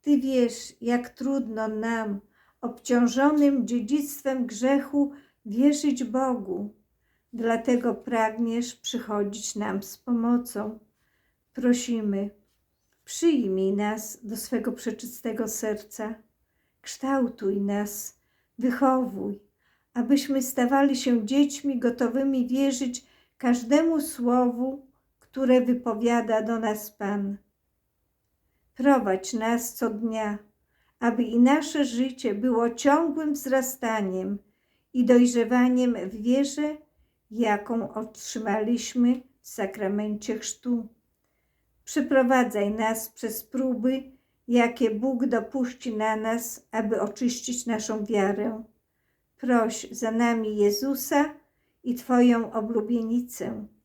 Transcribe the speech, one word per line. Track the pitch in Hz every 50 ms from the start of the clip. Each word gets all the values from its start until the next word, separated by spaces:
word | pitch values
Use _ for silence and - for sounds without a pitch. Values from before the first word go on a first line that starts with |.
Ty | _ 294 294 262
wiesz, | 254 269 269 254 240 233 - - - - - _
jak | 233 233 240 240 247 -
trudno | - - 254 262 277 277 226 208 220 214 220 220
nam, | 214 214 214 226 233 226 220 214 202 202 - _ _ _ _ _ _ _
obciążonym | - 247 247 - _ - 247 240 240 233 240 254 277 294 302 302 285 285 277 262 226
dziedzictwem | 196 240 240 208 208 277 294 277 285 - - - 269 262 262 240
grzechu, | - - 202 240 262 277 285 277 - - 285 285 277 - - - _ _ _ _
wierzyć | 220 202 233 262 294 294 294 - 294 254 - 262
Bogu. | 208 214 254 269 262 247 214 196 190 185 180 208 208 - _ _ _ _ _ _ _ _ _ _ _ -
Dlatego | 233 226 233 226 233 233 - 247 240 240 240 226
pragniesz | - - - 247 226 220 220 220 226 233 226 226 233 240 - -
przychodzić | _ _ - - 240 - 208 214 208 202 202 202 - - - -
nam | 214 208 214 190 202 202
z | - - -
pomocą. | _ - 240 233 226 233 240 240 240 - - 208 214 214 220 - _ _ _ _ _ _ _ _ _ _ _ _ _ _ _
Prosimy, | - 247 247 247 240 - - 240 226 214 208 196 196 202 202 - _ _ _ _ _ _ _ _ _ _ _ _ _ _
przyjmij | - - - - 339 320 262 220 196 190 190 190 190 202
nas | 202 208 208 214 226 220 - - - -
do | 208 220
swego | 226 - - - 233 - 247 247
przeczystego | - - 233 208 - - 240 - - - 233 214 - 233 214
serca, | 220 - - 220 208 208 - - - - 220 214 226 - _ _ _ _ _ _ _ _ _ _ _ _
kształtuj | _ - - - - 262 277 269 254 233 - - 214 190 196 202
nas, | 202 202 202 202 208 202 208 - - - _ _ _ _ _ _ _ _ _ -
wychowuj, | 240 254 247 254 277 269 262 262 247 202 190 196 190 202 202 - _ _ _ _ _ _ _ _ _ _ _
abyśmy | 240 240 240 285 277 - - 277 269 254
stawali | - - - 247 240 269 277 277 285 277
się | 247 - 262 240 233 214
dziećmi | 208 262 285 285 285 - - - 285 269 240
gotowymi | 247 240 240 - 254 233 233 269 269 277 269 262 240
wierzyć | - 247 262 277 277 262 - 277 247 247 - _ _ _ _ _ _ _ _
każdemu | - 240 247 240 247 226 285 302 330 330 330 302
słowu, | 285 - - - 240 240 240 247 254 247 240 233 247 262 269 285 - _ _ _ _ _ _ _
które | _ _ _ 262 269 254 247 254
wypowiada | 247 247 247 247 - 233 220 214 233 233 233 240 220 220 226 220 214
do | 220 233 226
nas | 220 220 214 214 - -
Pan. | _ _ 208 196 202 202 202 196 202 202 _ _ _ _ _ _ _ _ _ _ _ _ _ _ _ _ _ _ _ _ _ _ _ _ _ _ _
Prowadź | - 247 277 277 262 208 202 185 190 190 - -
nas | 220 220 226 233 233 240 - -
co | - 247 226
dnia, | 214 208 226 226 220 220 220 208 208 208 - _ _ _ _ _ _ _ _ _ _ _ 247
aby | 240 233 247 240
i | 214 233 233
nasze | 240 254 285 311 294 - - 302 285
życie | 240 233 233 254 269 254 - - 233 202
było | 202 214 254 247 226 233 233
ciągłym | 233 - - 285 285 311 339 320 285 311 311 302 285
wzrastaniem | 285 - 262 254 269 254 254 - - - 226 220 220 202 190 185 190 185 190 202 202 _ _ _ _ _ _ _ _ _ _ _
i | 254 247
dojrzewaniem | 247 247 247 247 240 240 233 233 220 247 247 247 254 254 247 254 247 233 208 175 190
w | 208 214 208
wierze, | 240 247 269 285 285 - - 302 302 302 302 - _ _ _ _ _ _ _ _ _
jaką | 214 214 240 214 208 202 202 - 233 233 208 - -
otrzymaliśmy | 214 226 220 - - - - - 233 214 214 202 220 214 220 240 226 - - - 254 240 240 254 254 - _ _ _
w | _ -
sakramencie | - - 208 190 196 214 208 190 202 202 214 214 214 208 - - 240 233
chrztu. | - - - _ _ 247 247 233 226 214 _ _ _ _ _ _ _ _ _ _ _ _ _ _ _ _ _ _ _
Przyprowadzaj | - - 311 285 - 294 269 254 240 254 254 240 208 214 214 202 202
nas | 208 220 226 220 226 220 - -
przez | _ - - 226 214 - -
próby, | _ - 247 262 262 247 208 214 254 262 269 277 - - _ _ _ _ _ _ -
jakie | 240 240 233 240 240 - 254 226
Bóg | 214 208 226 269 269 233 247
dopuści | - 226 226 214 - - 269 254 247 - - - 254 220
na | 214 214 220 220
nas, | 214 214 220 226 240 240 - - - _ _
aby | - 220 214 208 226 202
oczyścić | - 202 - - 254 240 - - - 254 247 - -
naszą | 233 226 214 214 - 214 214 208
wiarę. | 202 226 208 196 196 202 202 208 226 220 220 226 - _ _ _ _ _ _ _ _ _ _ _ _ _
Proś | _ - 247 254 233 226 226 226 - - -
za | - - 247 226
nami | 226 226 240 233 233 226 220 214 214
Jezusa | 208 202 202 208 202 269 269 277 254 - - 320 285 294 302 294 - _ _ _ _ _ _ _ _ _
i | 254 240
Twoją | 240 - - 254 247 247 247 240 226 226 214 -
oblubienicę. | 226 214 214 233 214 214 220 240 233 226 220 233 247 247 - - - - - 226 214 208 208 _ _